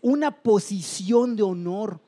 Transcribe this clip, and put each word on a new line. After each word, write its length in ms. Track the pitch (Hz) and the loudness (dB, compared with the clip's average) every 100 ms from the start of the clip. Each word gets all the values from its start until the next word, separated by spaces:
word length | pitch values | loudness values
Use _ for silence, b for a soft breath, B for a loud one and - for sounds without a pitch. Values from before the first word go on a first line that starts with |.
una 300 | 247 294 294 | 0 2 0
posición 1040 | 294 233 208 - 196 156 - 185 240 247 220 | -2 2 2 2 -6 -8 -6 0 2 2 0
de 80 | |
honor. 560 | 196 180 175 190 214 160 | 0 -2 -4 -6 -6 -8